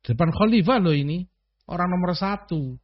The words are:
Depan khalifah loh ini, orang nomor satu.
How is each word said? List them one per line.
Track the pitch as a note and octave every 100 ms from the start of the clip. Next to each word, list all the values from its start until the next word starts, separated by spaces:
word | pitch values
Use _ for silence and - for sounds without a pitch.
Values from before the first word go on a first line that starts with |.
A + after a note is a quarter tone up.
| -
Depan | A#2 E3
khalifah | F#3+ G#3+ A3+ F3 B3+
loh | F3
ini, | D3 C#3+ E3+ F#3 _ _ _ -
orang | F3 F3+
nomor | F3+ F3+
satu. | E3+ G3 G3+ - D#3+ C3+ B2+